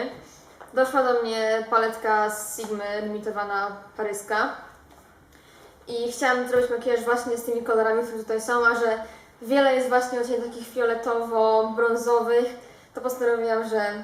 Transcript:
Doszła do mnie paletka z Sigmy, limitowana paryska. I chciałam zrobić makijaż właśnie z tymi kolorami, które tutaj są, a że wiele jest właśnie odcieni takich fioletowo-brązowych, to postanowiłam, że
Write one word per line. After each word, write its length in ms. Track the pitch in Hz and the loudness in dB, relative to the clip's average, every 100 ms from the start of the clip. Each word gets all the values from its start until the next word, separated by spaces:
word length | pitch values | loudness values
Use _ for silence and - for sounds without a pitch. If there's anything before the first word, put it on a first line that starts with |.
| 262 - - - - - - | -8 -10 -20 -20 -20 -20 -6
Doszła 300 | 262 262 277 | 0 2 2
do 180 | 254 240 | 2 2
mnie 440 | 226 220 220 226 220 | 0 -2 0 0 2
paletka 600 | 233 226 220 220 214 214 | 2 2 -2 0 2 2
z 260 | 214 - - | -4 -10 -10
Sigmy, 460 | 220 214 202 208 | -8 -6 -4 -4
limitowana 640 | 214 208 214 208 202 202 202 196 - - | -6 -6 -6 -6 -4 -2 -4 -8 -16 -8
paryska. 580 | 214 202 - 214 247 - - - - - - _ _ - - - - - - | -6 -6 -4 -2 -2 -4 -16 -20 -20 -20 -20 _ _ -20 -20 -20 -20 -20 -10
I 240 | 240 240 | -6 -6
chciałam 360 | - 269 247 247 | -2 0 0 2
zrobić 220 | 247 247 | 2 2
makijaż 320 | 233 254 233 | 0 2 0
właśnie 360 | 226 247 254 233 | 2 0 0 -4
z 60 | |
tymi 200 | - 233 | -2 -4
kolorami, 400 | 233 226 220 220 | 2 4 4 2
które 160 | 233 226 | 0 -6
tutaj 220 | 220 220 | -4 -4
są, 240 | 220 240 233 | 0 4 4
a 100 | 247 | 4
że 280 | 226 220 - - - - | 0 0 -6 -16 -20 -16
wiele 340 | 226 277 269 254 | 0 4 6 4
jest 140 | 254 | 2
właśnie 320 | 247 247 254 | 2 0 -4
odcieni 220 | 240 240 | -2 -2
takich 240 | 240 233 226 | -4 -10 -10
fioletowo-brązowych, 1800 | 254 233 226 254 233 233 226 220 220 220 220 233 226 233 240 226 240 247 - - - - | -2 0 0 -2 -2 0 2 4 4 2 2 2 2 2 2 4 2 2 -4 -18 -20 -16
to 80 | 262 | -8
postanowiłam, 680 | 254 254 240 233 226 226 226 | -6 -2 0 0 0 -2 0
że 340 | 214 208 214 | -2 -2 -4